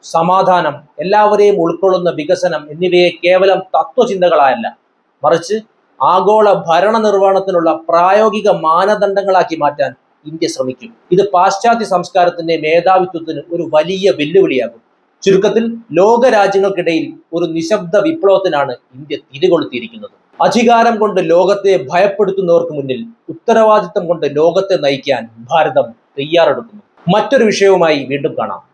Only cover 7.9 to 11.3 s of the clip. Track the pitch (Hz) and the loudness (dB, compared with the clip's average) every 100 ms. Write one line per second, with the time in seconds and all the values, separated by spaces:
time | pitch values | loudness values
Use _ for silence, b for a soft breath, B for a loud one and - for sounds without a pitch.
7.9 | 165 180 202 220 208 202 - 156 165 196 | 2 4 4 2 0 -2 0 0 0 2
8.9 | 208 202 196 190 185 170 156 147 147 135 | 0 0 -2 0 0 0 -2 -4 -2 -6
9.9 | 131 _ _ 151 160 165 - 131 127 117 | -6 _ _ -16 -6 -6 -4 -8 -8 -16
10.9 | _ _ 180 202 | _ _ 0 2